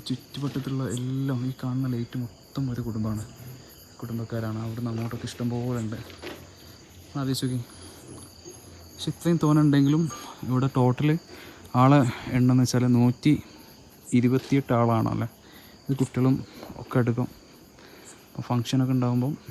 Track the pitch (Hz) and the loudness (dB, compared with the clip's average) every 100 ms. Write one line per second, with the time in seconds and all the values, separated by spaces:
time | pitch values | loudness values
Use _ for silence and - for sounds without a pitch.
0 | - 131 - 139 139 139 135 135 123 123 | -4 -8 -10 -8 -6 -6 -6 -4 -4 -4
1 | 127 135 135 127 127 131 131 131 131 120 | -4 -4 -2 -2 -4 -6 -4 -2 -2 -4
2 | 117 127 120 - - - 135 120 120 107 | -4 -6 -8 -10 -12 -6 -4 -4 -6 -4
3 | 107 107 - - - - - - - - | -4 -4 -8 -16 -18 -18 -20 -20 -20 -14
4 | 120 117 113 113 110 110 113 117 120 113 | -10 -8 -6 -6 -6 -6 -6 -6 -6 -4
5 | 117 117 120 - 120 120 123 120 110 113 | -6 -6 -8 -6 -4 -4 -4 -4 -4 -8
6 | - - - - - - - - - - | -12 -16 -14 -16 -18 -20 -20 -20 -20 -20
7 | - 143 135 127 131 127 123 - - - | -12 -6 -4 -2 -2 -4 -6 -14 -20 -20
8 | - - - - - - - - - - | -20 -20 -20 -20 -20 -20 -20 -20 -20 -10
9 | - - 165 170 151 151 151 143 139 156 | -8 -4 0 2 4 6 6 6 6 4
10 | 160 - - - 110 127 131 131 123 120 | 2 -4 -14 -10 -2 0 0 2 2 4
11 | 147 160 - - - - - 123 131 143 | 2 0 -2 -20 -20 -20 -2 4 6 6
12 | 131 - - 127 123 127 123 127 123 120 | 4 -2 -2 2 4 4 4 2 4 4
13 | 123 123 151 139 - - - - - - | 4 4 2 2 0 -18 -20 -20 -20 -20
14 | - 123 120 131 - 139 - 120 117 113 | -2 2 4 2 2 0 2 2 4 2
15 | 113 110 117 - - - - - - 135 | 0 -2 -6 -10 -20 -20 -20 -12 -4 -2
16 | 131 123 131 135 - - - - - 127 | -2 0 2 2 -2 -16 -18 -16 -4 0
17 | 117 117 127 - - - - - - - | 0 0 -4 -10 -20 -20 -20 -20 -20 -20
18 | - - - - - 123 117 131 127 131 | -20 -20 -16 -10 -4 -4 0 0 2 2
19 | 123 123 127 156 - | 2 0 0 -4 -6